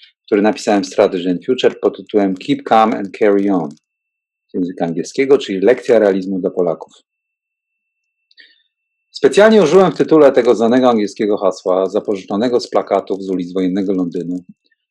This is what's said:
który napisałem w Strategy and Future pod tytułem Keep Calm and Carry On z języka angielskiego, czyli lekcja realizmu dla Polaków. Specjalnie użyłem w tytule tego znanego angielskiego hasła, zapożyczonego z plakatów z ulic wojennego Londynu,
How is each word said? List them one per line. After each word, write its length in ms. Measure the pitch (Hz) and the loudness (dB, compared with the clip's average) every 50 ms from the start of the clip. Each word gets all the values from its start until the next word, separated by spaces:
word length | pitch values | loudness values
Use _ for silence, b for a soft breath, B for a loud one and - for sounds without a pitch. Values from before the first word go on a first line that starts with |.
| b b b _ _ | b b b _ _
który 160 | _ 113 101 98 | _ -2 0 0
napisałem 400 | - - - - 120 104 98 95 | 0 -2 -2 -2 -2 -2 -2 -2
w 40 | |
Strategy 440 | - - - 104 95 95 90 85 92 | -2 0 0 2 2 0 -2 -4 -4
and 160 | 87 87 - | -4 -4 -4
Future 340 | - 127 127 - 120 - - | -4 -2 0 0 -2 -2 0
pod 160 | - 101 - | -2 -4 -4
tytułem 380 | - 95 - - 104 101 95 95 | -4 -8 -4 -2 -2 0 -2 -4
Keep 280 | - - - 143 139 - - | -6 -6 -6 -6 -6 -2 0
Calm 260 | 117 110 110 110 127 | 2 2 2 2 0
and 240 | 113 101 95 - - | -4 -6 -10 -6 -2
Carry 340 | 113 104 101 101 98 101 98 | 0 2 2 2 0 0 -2
On 180 | 90 80 71 73 - _ _ _ _ _ _ _ _ _ _ _ _ _ _ | -2 -4 -6 -10 -16 _ _ _ _ _ _ _ _ _ _ _ _ _ _
z 40 | - | -8
języka 300 | 95 90 87 92 - 87 | -6 -6 -6 -6 -6 -6
angielskiego, 540 | 85 82 85 80 - - 127 139 135 143 127 | -4 -4 -6 -8 -6 -4 -4 0 2 2 0
czyli 220 | - - 98 92 | 0 -4 -4 0
lekcja 380 | 95 107 127 - - - 120 110 | 0 0 0 0 0 0 2 4
realizmu 400 | 104 101 95 98 92 95 95 90 | 4 2 0 0 -4 -6 -6 -6
dla 100 | 90 90 | -6 -4
Polaków. 420 | - 95 90 85 78 - - - _ _ _ _ _ _ _ _ _ _ _ _ _ _ _ _ _ _ _ _ _ _ _ _ _ _ _ _ b b b b b b b b b _ _ _ _ _ _ _ - | -4 -2 -4 -4 -4 -6 -10 -18 _ _ _ _ _ _ _ _ _ _ _ _ _ _ _ _ _ _ _ _ _ _ _ _ _ _ _ _ b b b b b b b b b _ _ _ _ _ _ _ -4
Specjalnie 500 | - - 131 135 190 208 220 220 214 180 | -2 0 2 4 6 6 6 6 4 4
użyłem 300 | 139 165 190 190 170 135 | 4 4 4 4 4 2
w 40 | |
tytule 360 | - 139 - 156 156 147 135 - | -2 0 2 4 6 6 6 6
tego 220 | 131 113 120 117 | 4 2 2 2
znanego 360 | 101 117 113 123 127 127 127 | 2 2 2 2 2 4 2
angielskiego 460 | 120 110 104 98 - - 113 101 104 | 2 2 0 -4 -4 -4 -2 -2 -2
hasła, 500 | 95 101 92 92 - - 95 90 92 95 | 0 -2 -2 -2 -2 -2 -2 0 0 0
zapożyczonego 720 | 92 95 104 - - 104 95 92 - 107 98 120 127 120 117 | -2 -2 -4 -4 -4 -6 -6 -6 -6 -4 -4 -2 0 -2 -2
z 100 | - - | -2 -2
plakatów 520 | - 104 95 - 104 98 - - 98 95 95 | -4 -4 -2 0 -2 -2 -2 -4 -8 -8 -6
z 80 | 95 | -6
ulic 220 | 92 92 90 87 90 | -6 -6 -6 -6 -6
wojennego 400 | 95 92 90 90 101 95 98 98 | -4 -4 -2 -2 -2 -4 -4 -4
Londynu, 440 | 92 90 85 - 90 85 85 90 90 87 - - _ _ _ _ _ _ _ | -4 -4 -4 -6 -8 -8 -6 -8 -10 -10 -14 -20 _ _ _ _ _ _ _